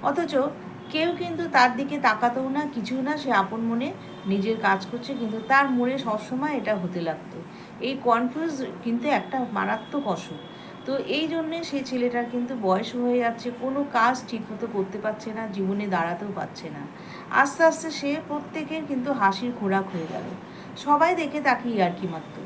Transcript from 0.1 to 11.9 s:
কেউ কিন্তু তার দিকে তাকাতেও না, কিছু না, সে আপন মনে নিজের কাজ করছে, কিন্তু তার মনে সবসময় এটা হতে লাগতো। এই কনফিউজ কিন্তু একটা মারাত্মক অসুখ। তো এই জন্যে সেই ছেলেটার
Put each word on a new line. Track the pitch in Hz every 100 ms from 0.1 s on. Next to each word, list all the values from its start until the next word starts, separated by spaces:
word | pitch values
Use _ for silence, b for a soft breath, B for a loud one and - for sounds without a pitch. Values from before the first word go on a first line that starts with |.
| 285 320 285 285 - - - -
কেউ | 311 330 349
কিন্তু | 349 330 339
তার | 277 247 233
দিকে | 285 294
তাকাতেও | 240 214 240 247 262
না, | 277 294 240
কিছু | 196 254
না, | 262 302
সে | 269
আপন | 214 190 220
মনে | 226 233 277 - B B 196
নিজের | 196 202 220
কাজ | 202 196 -
করছে, | 240 -
কিন্তু | 254 226 220 -
তার | 269 277
মনে | 247 240 269
সবসময় | 233 214 - 254 294 277
এটা | 214 208
হতে | 175 180
লাগতো। | 165 156 - - 170 B B B
এই | 247 269
কনফিউজ | 240 233 247 294 330 277 254 -
কিন্তু | 233 233 294
একটা | 262 180 262 240
মারাত্মক | 202 196 214 - 294 240
অসুখ। | 165 - 151 - B B B -
তো | 269
এই | - 285 320
জন্যে | 330 311 330
সেই | 330 277
ছেলেটার | 262